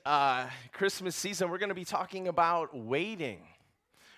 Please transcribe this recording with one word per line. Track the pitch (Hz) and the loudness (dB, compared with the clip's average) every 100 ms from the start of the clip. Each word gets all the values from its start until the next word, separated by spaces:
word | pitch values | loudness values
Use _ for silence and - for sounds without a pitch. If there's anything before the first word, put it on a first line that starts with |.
uh, | 139 143 139 127 127 127 120 | 2 4 6 4 -2 -10 -14
Christmas | - 196 - 185 | 0 0 0 -4
season, | - 196 180 180 | -4 -4 -2 -2
we're | 180 | 0
gonna | 202 | -2
be | 185 | -4
talking | 175 196 185 190 185 | -2 -2 -2 -4 0
about | 170 165 170 156 | 4 4 4 0
waiting. | 139 110 139 202 208 135 90 82 - _ _ _ _ - | -6 0 0 0 -4 -6 -8 -14 -20 _ _ _ _ -20